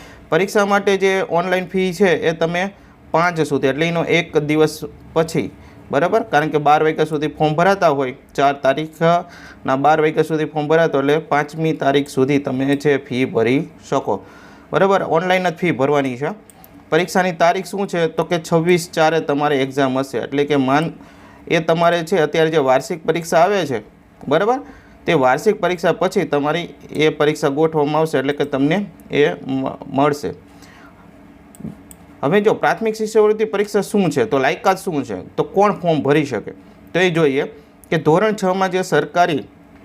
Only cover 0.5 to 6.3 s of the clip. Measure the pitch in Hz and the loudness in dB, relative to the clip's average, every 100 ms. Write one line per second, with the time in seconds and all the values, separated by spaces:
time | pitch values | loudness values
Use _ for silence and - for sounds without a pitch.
0.5 | 214 202 202 196 190 190 190 - 165 185 | 0 2 2 2 2 2 0 0 -2 0
1.5 | 185 170 190 185 175 196 156 156 165 165 | -2 -2 -2 -2 2 2 2 0 -2 -2
2.5 | 175 196 - - - - 160 175 165 147 | -2 -6 -8 -20 -20 -4 0 0 0 -2
3.5 | 135 135 135 165 170 - 165 170 156 147 | 0 0 0 -2 -2 0 0 0 -2 0
4.5 | 151 156 - - - - 160 165 160 101 | 2 0 -2 -14 -16 -6 -2 -2 -2 -6
5.5 | - - - - 135 175 220 - | -8 -20 -20 -6 -2 0 0 0